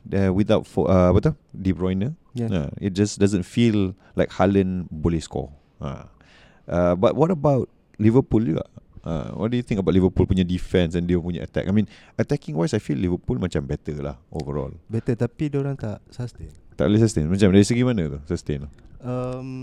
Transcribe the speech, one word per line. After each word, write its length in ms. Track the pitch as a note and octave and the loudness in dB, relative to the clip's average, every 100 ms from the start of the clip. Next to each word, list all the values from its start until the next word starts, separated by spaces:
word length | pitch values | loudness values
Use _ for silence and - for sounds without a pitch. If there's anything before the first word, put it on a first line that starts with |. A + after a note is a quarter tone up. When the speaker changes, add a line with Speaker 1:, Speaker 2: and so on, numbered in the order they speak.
| - F#2+ | -4 0
Speaker 1:
uh, 140 | F#2+ | 2
without 320 | F#2 G2+ G2+ | 2 2 0
fo-, 220 | - - | 0 -2
uh, 240 | D#2+ F#2 F2+ | 4 6 6
apa 100 | F#2+ | 4
tu? 100 | - - _ | 0 -4 _
De 200 | - F#2 | -6 -4
Bruyne. 420 | E2+ F#2 F#2+ A#2+ E3 _ | -2 -2 -2 -4 -6 _
Speaker 2:
Yeah. 160 | A#2 A2+ | -8 -4
Speaker 1:
Uh, 200 | F#2 C#2+ - | -2 -4 -6
it 160 | G2 | -4
just 240 | F#2 G#2 - | 0 0 2
doesn't 260 | G2 G2+ | 2 2
feel 500 | F2+ A#2+ A#2+ G#2 F#2 F#2+ _ | -2 2 2 2 -2 -6 _
like 180 | - - | -2 -2
Haaland 560 | - F#2+ G2 F#2 F#2 E2 | 2 2 4 2 -2 -6
boleh 300 | D#2 E2+ E2 | -4 -2 -2
score. 300 | - - C2+ D2 _ _ | -4 -8 -8 -14 _ _
Uh. 280 | C#2+ C2 - _ _ - - _ | -12 -12 -16 _ _ -20 -20 _
Uh, 300 | - E2+ F2 | -4 0 2
but 180 | F2+ G2+ | 4 2
what 160 | A#2 E3 | 2 0
about 400 | E3 D3 C3 - _ _ - | 2 0 0 -2 _ _ 0
Liverpool 460 | G#2+ B2+ - A2 | 4 4 4 0
juga? 220 | B2 D#3+ - - - - | 0 -2 -6 -14 -20 -16
Uh, 300 | - D#2+ A1+ | -8 -8 -8
what 140 | - A2 | -6 -4
do 60 | |
you 80 | B2 | -4
think 160 | A#2+ G#2+ | -2 -2
about 140 | F2+ | 2
Liverpool 320 | F#2 F#2 - | 4 4 2
punya 180 | F#2 F#2 | 2 2
defense 500 | F2 F2+ - F#2+ E2+ | 0 -2 0 0 2
and 120 | E2+ | 0
dia 120 | F2 F2+ | 0 -2
punya 240 | E2+ E2 | -2 -8
attack? 220 | - - | -6 -6
I 80 | - | 0
mean, 140 | G#2 G2+ - - | 0 0 -8 -12
attacking 380 | - A2+ D3 - | -6 -2 -4 -4
wise, 180 | D3+ E3+ | -4 -2
I 80 | A2 | -2
feel 180 | - C#3 | -4 -2
Liverpool 400 | F#2 F2 - B2 | -2 -2 -2 -4
macam 260 | F2+ D#2+ | -2 -4
better 340 | C2+ D2 - D2 | -4 -6 -6 -8
lah 200 | C#2 C#2+ _ | -8 -10 _
overall. 420 | D#2+ C#2 C#2+ C2+ E2+ | -10 -6 -6 -8 -12
Speaker 2:
Better, 300 | - A2+ - | -8 -6 -4
tapi 320 | A#2 A#2+ - D3+ | -4 -4 -4 -4
diorang 280 | C#3 C#3 | -4 -4
tak 240 | C3+ A2 G2+ - | -6 -8 -10 -14
sustain. 420 | - A#2+ - D#2+ - - | -14 -14 -14 -18 -20 -18
Speaker 1:
Tak 120 | - | -2
boleh 140 | D2+ G#2+ | 2 4
sustain? 260 | A2+ E2 | 4 2
Macam 240 | D2+ F#2+ G2+ | 0 4 6
dari 140 | G2 | 8
segi 180 | G2+ A#2+ | 6 2
mana 220 | B2 A2+ D2+ | 0 0 -4
tu 100 | C#2+ D2 | -6 -6
sustain 340 | F2 - C#2+ | -6 -4 -6
tu? 80 | C#2 - - - | -8 -16 -20 -16
Speaker 2:
Um, 480 | B2+ B2+ B2+ B2+ C3 C3 | -10 -8 -8 -10 -12 -12